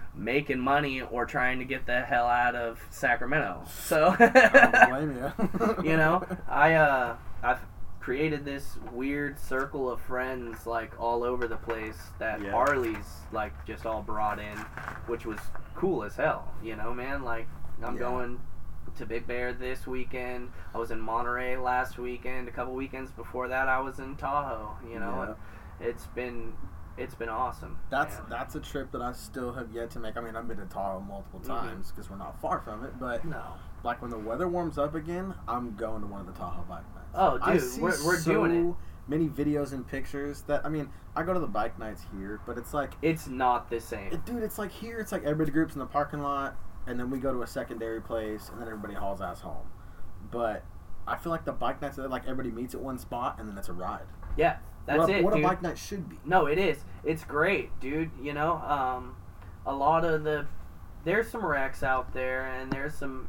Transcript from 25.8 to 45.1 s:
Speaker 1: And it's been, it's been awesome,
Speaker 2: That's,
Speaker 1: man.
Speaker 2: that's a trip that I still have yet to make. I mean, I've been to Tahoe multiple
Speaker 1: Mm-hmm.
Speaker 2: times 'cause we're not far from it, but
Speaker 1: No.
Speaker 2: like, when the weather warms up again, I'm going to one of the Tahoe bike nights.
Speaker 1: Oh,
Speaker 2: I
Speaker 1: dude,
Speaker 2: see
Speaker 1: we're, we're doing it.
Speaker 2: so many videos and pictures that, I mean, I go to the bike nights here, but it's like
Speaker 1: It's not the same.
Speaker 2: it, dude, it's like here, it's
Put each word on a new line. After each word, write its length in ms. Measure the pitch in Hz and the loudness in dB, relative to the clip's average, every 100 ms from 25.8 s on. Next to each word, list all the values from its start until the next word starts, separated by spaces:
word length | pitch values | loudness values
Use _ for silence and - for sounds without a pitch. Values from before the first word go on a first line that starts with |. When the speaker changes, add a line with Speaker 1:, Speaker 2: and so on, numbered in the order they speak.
Speaker 1:
And 80 | 120 | -4
it's 160 | 120 - | -4 -8
been, 480 | - 123 120 113 - - - - - | -6 -4 -2 -2 -2 -4 -6 -10 -8
it's 180 | 127 | -8
been 140 | - 113 | -6 -4
awesome, 500 | 113 127 - - - - | -2 -2 -4 -6 -2 0
Speaker 2:
That's, 260 | 131 151 - | 0 0 -4
Speaker 1:
man. 100 | - | -8
Speaker 2:
that's 240 | 120 135 | -8 -6
a 60 | 151 | -8
trip 320 | - 143 135 | -6 -6 -6
that 100 | 127 | -4
I 100 | 123 | -6
still 400 | 123 - 135 123 | -6 -8 -6 -6
have 180 | 127 113 | -6 -8
yet 180 | 113 117 | -6 -6
to 100 | 123 | -4
make. 160 | 110 117 | -4 -4
I 60 | |
mean, 140 | 117 113 | -6 -6
I've 120 | 117 | -4
been 80 | 104 | -4
to 80 | 95 | -4
Tahoe 340 | 101 98 95 | -4 -4 -4
multiple 400 | 101 98 - - | -6 -10 -10 -8
Speaker 1:
Mm-hmm. 80 | - - - | -2 -2 -2
Speaker 2:
times 240 | - - | -2 -2
'cause 160 | - - | -2 -6
we're 80 | - | -8
not 240 | - - | -10 -6
far 200 | 147 139 | -2 -2
from 220 | - 110 | -4 -8
it, 160 | 135 - | -8 -6
but 280 | 127 117 131 | -4 -2 -2
Speaker 1:
No. 160 | - - - - - | -4 -6 -10 -12 -6
Speaker 2:
like, 160 | 120 117 | -4 -2
when 100 | 120 | -4
the 80 | 113 | -4
weather 300 | 107 123 180 | -2 0 0
warms 300 | 175 170 147 | 0 0 0
up 160 | 147 | 0
again, 400 | 156 156 175 190 180 - | -2 -4 -4 -6 -6 -4
I'm 300 | 123 123 104 | -4 -4 -4
going 240 | 110 110 | -2 -2
to 60 | 101 | -2
one 140 | 98 | -6
of 40 | 90 | -10
the 60 | |
Tahoe 300 | - 90 85 85 | -8 -4 -4 -4
bike 140 | 85 - | -6 -12
nights. 20 | - - | -12 -4
Speaker 1:
Oh, 280 | 185 190 - | 2 4 4
Speaker 2:
I 120 | 185 | 4
Speaker 1:
dude, 80 | 170 | 4
Speaker 2:
see 180 | 127 131 | 2 0
Speaker 1:
we're, 240 | 160 151 156 | 0 2 4
we're 140 | 170 | 4
doing 300 | 160 - 170 | 4 4 4
it. 100 | 170 170 | 4 2
Speaker 2:
so 60 | 175 - - - | 0 -6 -10 -2
many 200 | 156 160 | 0 2
videos 440 | 127 147 147 139 | 2 0 2 0
and 120 | 135 | -6
pictures 580 | - 139 - 143 143 143 | -6 -4 -2 -2 -4 -6
that, 220 | - 147 | 0 0
I 40 | 147 | 2
mean, 200 | 156 139 - - - | -2 -4 -8 -6 -2
I 80 | |
go 80 | 165 | 0
to 60 | 185 | 2
the 60 | 143 | 2
bike 280 | 104 117 - | 0 0 -2
nights 280 | 110 104 - 98 | -8 -8 -10 -8
here, 240 | 95 104 - | -8 -8 -8
but 100 | 117 | -8
it's 160 | 120 | -4
like 200 | 147 131 - | -2 -2 0
Speaker 1:
It's 240 | 160 160 - | 2 2 -2
not 420 | 127 127 120 - | 2 4 4 0
the 120 | 117 | -4
same. 320 | - 107 98 | -4 -6 -4
Speaker 2:
it, 120 | 160 | -2
dude, 200 | - 240 | -2 -2
it's 140 | 214 - | -4 -4
like 120 | 196 | -6
here, 300 | - 226 233 | -8 -8 -8
it's 100 | 214 | -4